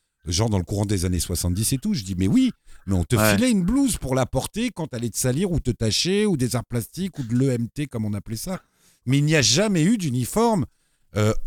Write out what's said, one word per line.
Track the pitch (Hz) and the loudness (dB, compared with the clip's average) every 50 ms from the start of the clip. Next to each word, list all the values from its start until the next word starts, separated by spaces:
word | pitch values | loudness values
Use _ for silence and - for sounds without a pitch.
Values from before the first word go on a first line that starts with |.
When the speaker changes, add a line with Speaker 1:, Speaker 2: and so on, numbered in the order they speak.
| _ _ _ _ - | _ _ _ _ -8
Speaker 1:
genre | 80 87 90 113 120 | -4 -2 0 0 0
dans | 104 92 | 0 0
le | 85 | 0
courant | - - 101 107 | -2 -2 -2 -2
des | 101 107 90 87 | 0 -2 -2 0
années | 92 87 87 | 0 0 -2
soixante-dix | - - 87 - - 87 87 101 110 - | -2 -2 -4 -2 -2 -2 0 0 0 -2
et | 135 131 | -2 -2
tout. » | - 214 208 | -2 -2 -4
Je | 131 95 | -4 -4
dis, « | 95 95 87 | -4 -2 0
Mais | 95 98 | 2 4
oui, | - 262 262 233 - _ _ - - - - | 4 4 2 2 0 _ _ -20 -20 -12 -4
mais | 95 98 | -2 0
on | 90 82 | 0 0
te | - 120 | 2 2
Speaker 2:
Ouais. | 107 107 107 101 | 4 4 4 4
Speaker 1:
filait | - 247 254 | 4 4 2
une | 226 190 | 2 2
blouse | 170 185 247 277 277 240 156 - | 2 2 2 2 2 0 0 -2
pour | - 131 131 | -4 -2 0
la | 131 123 | 0 -2
porter | - - 131 117 - - 208 240 247 | 0 -2 -4 -4 -4 -4 -4 -4 -4
quand | - - 160 123 | -4 -6 -10 -8
t'allais | - 113 120 113 | -6 -6 -6 -6
te | - - | -4 -2
salir | - 127 123 151 208 180 | -2 -2 0 0 0 0
ou | 165 123 | 0 -2
te | - 127 | -2 -2
tacher | 113 - 113 110 - - - 175 196 208 214 | -2 -2 -2 -2 0 0 0 0 2 2 2
ou | 208 175 | 2 2
des | 127 127 113 - | 0 0 0 -2
arts | 117 - | -4 -4
plastiques | - 120 120 104 - - 156 196 185 - - | -4 -6 -6 -6 -6 -6 -6 -6 -6 -6 -6
ou | 127 | -4
de | 107 120 | -2 0
l'E | 123 135 135 | 2 2 2
M | 123 117 117 101 | 2 0 -2 -4
T, | - - 151 | -6 -8 -8
comme | - - 113 107 | -6 -6 -6 -4
on | 104 104 | -4 -4
appelait | 101 - - 113 | -6 -8 -8 -10
ça. » | 107 - 180 185 - _ _ _ _ _ _ _ _ - | -10 -8 -8 -8 -10 _ _ _ _ _ _ _ _ -2
Mais | 123 135 143 | 0 2 2
il | 147 | 4
n'y | 151 160 | 4 4
a | 151 | 4
jamais | 120 104 113 170 214 220 190 160 | 4 4 4 2 2 2 2 2
eu | 151 196 247 208 | 4 4 2 2
d'uniforme, | 170 139 120 127 120 - - 208 233 233 220 175 117 - _ _ _ _ _ _ _ _ - | 0 -2 -2 -2 -2 0 0 0 2 2 2 0 -2 -4 _ _ _ _ _ _ _ _ -2
euh, | 104 107 110 107 - - | 0 2 2 2 0 0